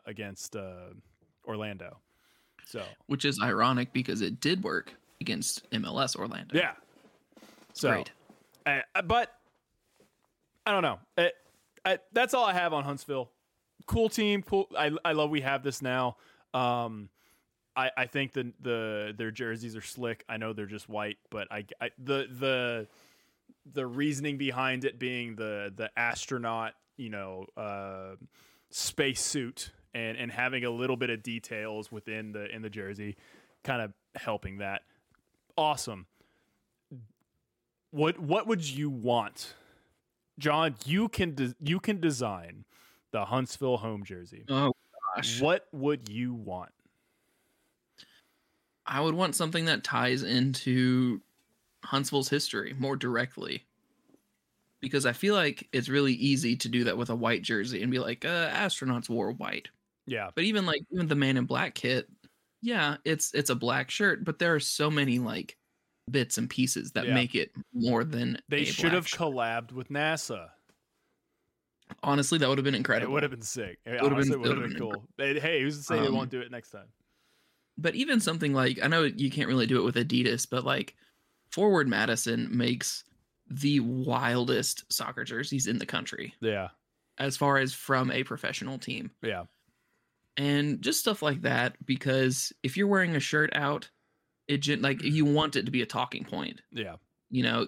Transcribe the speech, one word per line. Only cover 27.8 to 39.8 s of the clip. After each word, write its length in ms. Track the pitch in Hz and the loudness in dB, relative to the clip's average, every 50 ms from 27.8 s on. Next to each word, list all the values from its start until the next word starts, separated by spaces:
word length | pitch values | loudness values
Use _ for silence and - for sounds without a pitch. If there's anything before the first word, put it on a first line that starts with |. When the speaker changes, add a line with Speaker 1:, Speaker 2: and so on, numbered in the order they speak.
| 98 98 95 95 95 95 95 - - - _ _ - _ _ _ _ _ | -8 -8 -10 -10 -12 -14 -16 -18 -20 -20 _ _ -20 _ _ _ _ _
Speaker 1:
spacesuit 1000 | - - - - - - 147 139 123 - - - - 147 127 120 - - - - - _ _ _ - | -8 -6 -6 -2 0 0 0 0 0 -2 -4 -2 -2 -4 -4 -4 -8 -10 -12 -14 -16 _ _ _ -8
and, 220 | 120 113 110 113 127 | -6 -6 -4 -4 -6
and 140 | 123 120 | -6 -6
having 320 | 113 120 123 127 131 127 123 | -2 -2 -2 0 0 0 -2
a 60 | 120 | -2
little 260 | 117 117 127 127 131 | -2 -2 0 -2 0
bit 140 | 120 127 120 | 0 0 -2
of 140 | 117 110 107 | -2 -4 -6
details 680 | 120 113 113 - - 117 107 107 110 107 107 107 - | -8 -8 -8 -8 -8 -8 -8 -6 -6 -8 -8 -10 -10
within 400 | 113 107 - 113 107 110 110 107 | -12 -14 -10 -8 -8 -8 -8 -8
the, 140 | 104 104 104 104 113 | -10 -10 -10 -10 -10
in 80 | 110 | -10
the 80 | 110 107 | -10 -10
jersey, 480 | 104 110 98 95 104 98 104 104 101 - - - - - _ _ _ _ - | -10 -8 -8 -8 -8 -8 -8 -8 -10 -10 -16 -20 -20 -20 _ _ _ _ -4
kind 180 | - 131 120 | -2 -2 -2
of 100 | 110 104 98 - _ _ - | -2 -4 -8 -14 _ _ -16
helping 440 | - - 117 107 101 - 95 95 101 | -8 -6 -4 -4 -4 -6 -8 -8 -8
that. 240 | 101 98 98 - - _ _ _ _ _ _ _ _ _ _ _ _ _ _ - | -6 -6 -6 -6 -8 _ _ _ _ _ _ _ _ _ _ _ _ _ _ 0
Awesome. 480 | 156 151 147 127 - 123 107 95 82 - _ _ _ _ _ _ _ _ _ _ _ _ _ _ _ _ 143 127 113 107 _ _ _ _ _ _ _ _ _ _ _ _ _ _ _ _ | 0 2 0 -2 -4 -6 -8 -10 -12 -18 _ _ _ _ _ _ _ _ _ _ _ _ _ _ _ _ -20 -20 -20 -20 _ _ _ _ _ _ _ _ _ _ _ _ _ _ _ _
What, 280 | - 143 151 160 180 - | 0 2 2 2 2 0
what 280 | 170 139 170 214 233 220 | 0 2 2 2 4 2
would 200 | 185 180 160 143 | 2 0 0 -2
you 220 | 131 139 147 147 | -4 -4 -4 -4
want, 640 | 135 120 110 123 120 117 104 104 - - - - - - - _ _ _ | -4 -2 2 2 2 2 2 -2 -6 -12 -14 -14 -16 -18 -20 _ _ _